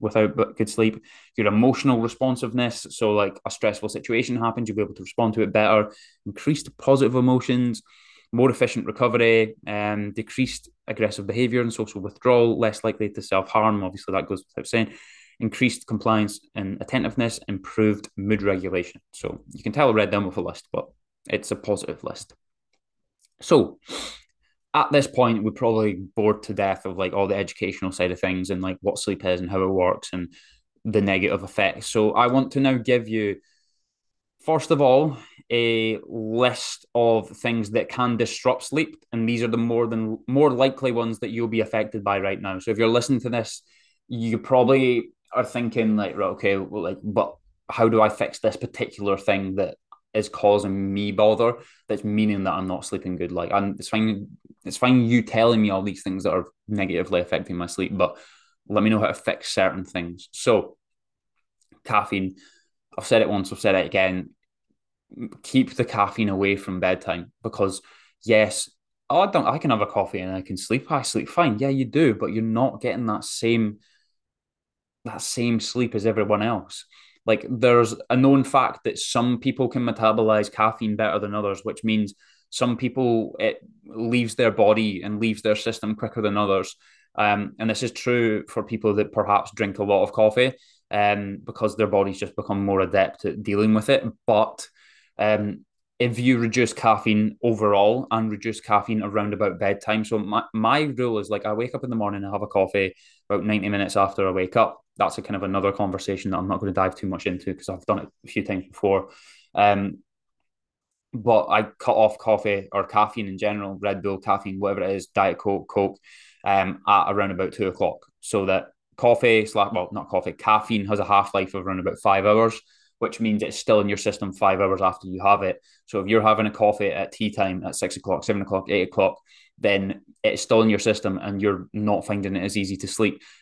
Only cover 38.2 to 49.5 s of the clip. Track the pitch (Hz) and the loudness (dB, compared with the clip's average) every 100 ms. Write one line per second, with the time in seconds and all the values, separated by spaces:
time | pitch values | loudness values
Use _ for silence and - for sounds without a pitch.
38.2 | 113 - 127 - - 147 156 - _ 117 | -2 -2 -2 -2 -2 -4 -4 -8 _ -4
39.2 | 113 117 117 117 117 117 113 113 110 110 | -2 -2 -2 -2 0 0 0 -2 -4 -6
40.2 | - 135 147 123 135 131 131 117 113 110 | -2 4 4 4 2 2 -2 0 -2 -4
41.2 | 107 117 113 110 107 110 107 110 101 98 | -6 -4 -2 0 0 -2 -2 -4 -2 0
42.2 | 98 98 98 92 113 107 113 117 117 123 | -2 -4 -6 -6 -4 0 2 2 2 -2
43.2 | 120 117 113 - _ _ _ _ - 120 | -2 -4 -6 -10 _ _ _ _ -12 -6
44.2 | 117 117 - 127 123 135 131 120 - _ | -2 -2 2 4 6 6 4 2 -2 _
45.2 | _ 107 107 123 117 120 110 107 98 95 | _ -4 -2 -4 -4 0 0 0 0 -2
46.2 | 95 - 101 98 95 101 85 98 104 101 | -4 -2 0 0 -2 -6 -6 -6 -4 -2
47.2 | - - _ _ - - 113 110 107 - | -2 -6 _ _ -6 2 4 6 4 2
48.2 | - - 110 - 120 - - - 101 98 | -6 -2 -4 -2 -8 -8 -8 -4 -2 0
49.2 | - 98 95 | 0 -2 -2